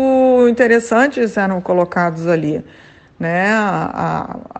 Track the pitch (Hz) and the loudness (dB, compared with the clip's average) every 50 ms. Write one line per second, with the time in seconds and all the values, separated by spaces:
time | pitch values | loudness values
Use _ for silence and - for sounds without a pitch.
0 | 262 269 262 262 262 254 254 247 247 240 233 247 254 220 233 233 226 - 226 233 | 0 2 2 4 4 4 4 4 4 4 4 4 2 4 4 2 2 2 2 2
1 | 262 294 262 254 233 208 185 208 196 196 190 180 185 - 180 180 175 175 - 185 | 2 2 2 -2 -2 -2 0 -2 -2 -2 -2 -4 -2 0 0 0 0 0 0 -2
2 | 175 170 160 165 165 170 170 160 147 151 156 165 - - - - - - - - | -2 -2 -2 -4 -2 -2 0 0 0 -2 -4 -4 -8 -12 -20 -20 -20 -20 -20 -20
3 | _ _ _ - 170 165 170 180 190 208 220 220 208 196 170 160 165 - - - | _ _ _ -8 -6 -4 -2 -2 0 0 0 0 0 -2 -2 -4 -4 -6 -6 -6
4 | 165 165 160 160 - - - - - - - | -4 -4 -4 -6 -8 -8 -12 -14 -16 -16 -16